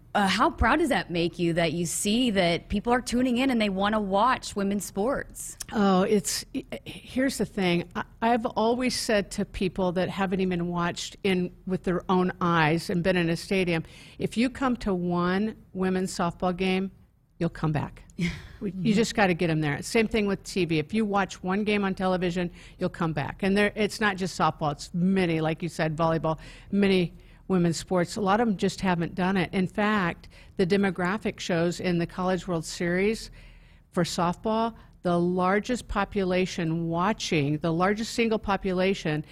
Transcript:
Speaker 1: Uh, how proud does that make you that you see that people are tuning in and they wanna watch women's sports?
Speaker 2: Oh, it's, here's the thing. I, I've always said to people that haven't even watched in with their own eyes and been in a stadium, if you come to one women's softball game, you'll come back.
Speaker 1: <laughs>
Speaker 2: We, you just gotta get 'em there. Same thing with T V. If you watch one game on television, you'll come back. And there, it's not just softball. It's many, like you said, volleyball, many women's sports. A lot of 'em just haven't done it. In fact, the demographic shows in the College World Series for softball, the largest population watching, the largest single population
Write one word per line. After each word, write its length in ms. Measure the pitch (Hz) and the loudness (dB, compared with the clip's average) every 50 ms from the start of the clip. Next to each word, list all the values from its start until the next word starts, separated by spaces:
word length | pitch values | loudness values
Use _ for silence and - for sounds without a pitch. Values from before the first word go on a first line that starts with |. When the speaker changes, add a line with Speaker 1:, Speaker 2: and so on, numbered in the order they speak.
| - - - | -10 -2 0
Speaker 1:
Uh, 120 | 208 202 | 2 2
how 240 | 190 185 208 262 330 | 2 4 2 2 2
proud 300 | - - 254 226 262 311 | 2 2 2 4 4 4
does 100 | 339 254 | 4 2
that 200 | 262 185 165 - | 2 0 0 -2
make 280 | 170 170 170 170 - - | 0 0 0 0 0 0
you 160 | 170 170 165 | 0 2 2
that 180 | 175 170 165 | 2 2 2
you 140 | 139 170 175 | 2 0 -2
see 440 | 156 - - - 208 214 240 262 240 | -2 -2 -2 0 2 2 2 2 2
that 380 | 196 196 175 170 170 151 - - | 2 2 2 2 2 0 -2 -4
people 240 | - 208 - 240 | -4 -2 0 2
are 80 | 240 247 | 0 0
tuning 380 | 247 - 226 240 254 262 240 233 | 0 -2 0 0 2 2 2 2
in 100 | 262 269 | 2 2
and 100 | 247 226 | 2 2
they 120 | 214 208 | 2 0
wanna 280 | 190 190 196 208 220 220 | 0 0 0 2 0 0
watch 560 | 208 190 190 196 220 254 - - - - - | 0 2 2 2 4 4 2 0 -4 -8 -4
women's 300 | 202 196 196 202 208 - | -2 -2 0 -2 -2 -4
sports? 720 | - - 196 202 254 285 196 - - - - - - - - - - | -6 -4 -2 -2 -2 -2 -4 -6 -10 -12 -14 -14 -14 -14 -14 -12 -6
Speaker 2:
Oh, 300 | - 220 202 196 190 185 | 0 2 4 4 4 4
it's, 420 | 190 - 214 202 - - - - - - - 254 - - - - - | 4 4 2 2 2 0 -6 -6 -6 -8 -8 -10 -8 -8 -12 -14 -12
here's 540 | - - 180 - - - 254 262 277 - - | -14 -16 -16 -12 -6 -2 0 0 0 0 -2
the 80 | 214 | -4
thing. 420 | - - 208 190 180 175 170 - - - | -4 -2 0 0 2 2 0 -2 -4 -8
I, 80 | 220 - - - - | -8 -8 -8 -6 -2
I've 240 | 233 226 240 233 226 | 0 2 2 2 0
always 500 | 254 - 196 214 226 247 240 254 247 - | -2 -2 0 2 2 2 2 0 -2 -2
said 360 | - - - 220 202 196 - | -2 -2 0 0 0 0 -2
to 160 | - - 190 | -4 -6 -6
people 460 | - - - 202 180 - - 190 180 | -4 -4 -2 -2 -2 0 0 -2 0
that 180 | 165 185 - 208 | 0 0 -2 -2
haven't 300 | 175 190 196 180 196 185 | -2 -2 -2 -2 0 0
even 280 | 190 185 185 170 170 175 | 0 0 0 -2 -2 -2
watched 480 | 175 175 170 175 - - - - - - - | -2 -2 -2 -2 -4 -6 -10 -12 -10 -4 0
in 260 | 196 185 180 180 175 - - - | 0 2 2 0 -2 -6 -10 -6
with 180 | 190 185 175 - | -4 -4 -2 0
their 180 | 196 170 - - - | -2 -2 -2 0 2
own 240 | 190 180 185 185 - - | 2 4 2 2 0 0
eyes 480 | 185 175 170 165 156 147 160 170 - - | 0 2 4 4 4 4 2 0 0 -2
and 120 | 196 175 | -2 0
been 140 | 165 190 185 | 2 2 2
in 140 | 180 170 165 | 2 2 0
a 60 | 170 | -2
stadium, 460 | 160 - - 202 190 185 175 170 165 165 - - - - - - - | -2 -2 -2 0 0 0 0 0 -2 -4 -6 -16 -20 -20 -18 -12 -6
if 180 | 151 - - | -6 -4 0
you 140 | 214 240 269 | 0 0 0
come 260 | 254 - 277 254 240 | 0 -2 -2 -2 -2
to 160 | 233 - 214 | 0 -2 -2
one 640 | 190 180 175 175 175 175 175 180 185 196 214 220 214 - - - | -2 -2 0 0 0 0 2 2 2 0 0 -2 -6 -10 -16 -12
women's 420 | - 185 185 185 185 185 190 185 - | -6 -2 0 0 0 0 -2 -2 -2
softball 400 | - 185 170 170 - 190 180 180 | -2 -2 -2 -2 -2 -2 -2 0
game, 360 | 175 190 190 185 190 190 190 - - - _ _ _ _ _ _ - | 0 0 0 0 0 -2 -4 -8 -14 -20 _ _ _ _ _ _ -4
you'll 100 | 165 165 | -4 -4
come 240 | - - - 156 | -2 -2 -2 0
back. 300 | 156 135 123 - - - - - - - | 0 0 -4 -6 -10 -16 -20 -14 -6 -4
Speaker 1:
<laughs> 60 | 170 175 - - - - - - | -2 -2 -4 -6 -12 -16 -14 -10
Speaker 2:
We, 140 | 226 190 170 190 | -8 -8 -6 -2
you 140 | 175 226 | 0 2
just 220 | 208 214 226 - - | 4 4 2 2 2
gotta 180 | 233 202 180 | 2 2 2
get 160 | 180 160 185 165 | 2 2 0 0
'em 140 | 160 156 | 0 0
there. 180 | 156 151 139 - | 0 -2 -2 -4
Same 280 | - - - 233 226 208 | -6 -2 0 0 0 2
thing 180 | - 226 208 | 0 0 0
with 160 | 202 196 - - | 0 -2 -4 -6
T 220 | - - 196 175 | -6 -2 -2 0
V. 120 | 156 165 156 | 0 0 -2
If 120 | 151 - | -2 -2
you 140 | 208 220 220 | -2 -2 -2
watch 360 | 202 196 202 190 180 - - | 0 0 0 -2 -2 -6 -8
one 220 | - 185 185 208 214 | -4 -4 -2 -2 0
game 200 | 208 208 208 202 | 0 0 0 0
on 100 | 190 185 | -2 -2
television, 560 | - 190 185 185 180 185 180 170 185 175 170 - - - - - | 0 0 0 0 0 0 0 0 -2 -4 -4 -6 -10 -20 -16 -8
you'll 140 | - 185 175 | -4 -4 -4
come 240 | - - 175 160 151 | -2 -2 -2 -2 -2
back. 280 | 151 135 - - - | -2 -4 -6 -4 -2
And 140 | 208 190 196 | 0 2 2
there, 160 | 202 208 208 - | 4 2 2 2
it's 280 | 208 214 196 - - | 0 -2 -2 -2 0
not 160 | 220 208 196 175 | -2 -2 0 -2
just 200 | 190 170 - - | -4 -4 -2 2
softball. 340 | 175 156 156 - 160 147 | 0 0 2 0 -2 -4
It's 180 | 147 - - - | -4 -4 -8 -6
many, 480 | - 175 175 185 196 190 185 170 165 160 | -2 0 2 2 4 2 2 2 2 2
like 220 | 156 156 165 - | 0 0 -2 -2
you 80 | 180 160 | -4 -6
said, 260 | - - 165 160 156 | -2 -2 -2 -2 0
volleyball, 420 | 151 165 165 165 165 156 160 156 - - - - - - - | 0 2 2 2 2 0 -2 -2 -4 -6 -18 -18 -18 -10 -2
many 420 | - 196 202 196 190 185 175 160 - - - - - - - | 0 2 4 4 4 4 2 0 -4 -12 -20 -20 -20 -12 -4
women's 320 | - 190 180 175 170 160 - | 0 2 4 4 2 0 -2
sports. 380 | - - 190 180 175 - - | -2 0 0 0 0 0 -2
A 40 | 220 | -2
lot 200 | 214 185 196 214 | 0 2 4 4
of 80 | 240 226 | 4 2
'em 80 | 196 175 | 0 0
just 220 | 202 190 - - | 0 -2 -2 0
haven't 340 | - 190 180 165 170 - - | 0 0 0 0 -2 -4 -2
done 220 | - 180 185 196 | -2 0 0 2
it. 120 | 220 240 - - | 0 0 0 0
In 120 | 196 185 | 0 -2
fact, 640 | - - - 208 208 214 208 185 170 - - - - - - - - - - | 0 0 0 0 2 2 2 0 -2 -4 -6 -12 -20 -20 -20 -20 -10 -2 0
the 80 | 196 | 2
demographic 760 | 165 202 202 202 196 175 - 180 180 196 220 - 220 - - | 2 4 2 2 2 0 0 -2 -2 -2 -2 -4 -4 -6 -6
shows 400 | - - 185 165 170 180 170 - | -4 0 0 2 2 0 -2 -2
in 180 | - 185 175 170 | -2 0 0 0
the 60 | 170 | -2
College 420 | - - - 180 185 190 180 - | -2 -4 -4 -2 0 0 -2 -2
World 180 | 196 175 165 156 | -2 -4 -4 -4
Series 640 | - - - 185 170 175 180 196 208 226 - - - - - - - - - - - - - _ _ | -6 -6 -4 -2 0 0 2 2 2 0 -2 -6 -14 -18 -20 -20 -20 -20 -20 -20 -20 -20 -20 _ _
for 100 | - 185 170 | -2 -2 0
softball, 680 | - - - 175 175 175 - - 226 220 220 226 233 226 - - - - - | 0 0 0 0 0 0 -2 -2 -2 0 0 0 -2 -4 -8 -20 -20 -14 -6
the 160 | - 180 175 175 | -2 0 2 2
largest 680 | 175 175 180 185 180 185 196 208 202 - 254 - - - | 2 2 2 2 2 2 2 2 0 -2 -4 -4 -4 -4
population 1000 | - 208 196 - - 208 190 180 185 180 185 180 - - 170 160 160 170 170 165 | -2 -2 -2 -2 0 -2 0 2 2 2 0 0 -2 -2 -2 -2 0 -2 -2 -2
watching, 680 | 165 170 180 202 220 - - - 180 156 139 143 151 151 | 0 0 0 0 0 -2 -2 0 0 2 2 2 0 0
the 140 | - 170 | 0 0
largest 400 | 160 165 180 196 214 208 233 - | 0 2 2 2 2 0 -4 -4
single 260 | - - 233 226 220 214 | -2 0 2 2 2 0
population 840 | - 220 196 190 - 190 180 185 185 190 196 - - 170 151 151 151 - | 0 0 -2 0 0 0 0 2 2 2 0 0 -2 -2 -2 -2 -4 -8